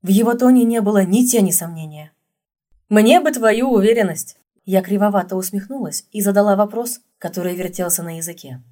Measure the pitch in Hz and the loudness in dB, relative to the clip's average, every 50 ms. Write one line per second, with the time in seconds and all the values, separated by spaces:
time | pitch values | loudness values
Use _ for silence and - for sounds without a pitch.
0 | - 185 196 208 233 226 240 240 254 247 254 254 233 226 233 233 208 202 214 202 | 0 2 2 2 4 2 0 2 4 4 6 6 4 2 0 0 0 2 2 2
1 | 190 175 190 233 247 247 - 233 196 180 170 - 170 165 170 160 160 156 151 151 | 2 2 2 2 2 2 2 2 2 2 0 -2 -4 -6 -12 -12 -14 -16 -16 -18
2 | 151 156 _ _ _ _ _ _ _ _ _ _ _ _ _ _ _ _ 208 208 | -20 -20 _ _ _ _ _ _ _ _ _ _ _ _ _ _ _ _ 2 4
3 | 214 226 302 359 285 311 - 254 226 220 208 226 247 269 247 208 190 220 226 233 | 6 6 4 4 4 0 -2 0 0 0 2 2 0 0 2 2 4 2 2 2
4 | 214 180 160 151 - - - _ _ _ _ _ _ - 190 190 185 185 202 202 | 0 -2 -2 -6 -12 -14 -16 _ _ _ _ _ _ -2 -2 -2 0 0 -2 0
5 | 208 208 202 196 180 180 190 185 185 180 - 202 196 - 262 277 220 156 156 - | 0 0 0 0 -2 -2 -6 -6 -6 -6 -8 -8 -8 -8 -10 -10 -8 -8 -10 -12
6 | _ _ _ 214 202 202 196 202 202 208 196 196 208 202 208 226 240 240 - - | _ _ _ -4 -2 0 2 2 2 2 2 2 0 -2 -2 -6 -6 -8 -10 -14
7 | _ _ _ _ - 170 160 185 175 180 175 180 185 175 - - 180 175 175 - | _ _ _ _ -14 -12 -8 -6 -6 -6 -6 -6 -8 -10 -8 -6 -4 -4 -4 -4
8 | 170 170 165 165 165 170 170 - - 139 127 127 123 _ | -6 -8 -10 -10 -12 -12 -14 -16 -16 -18 -18 -18 -18 _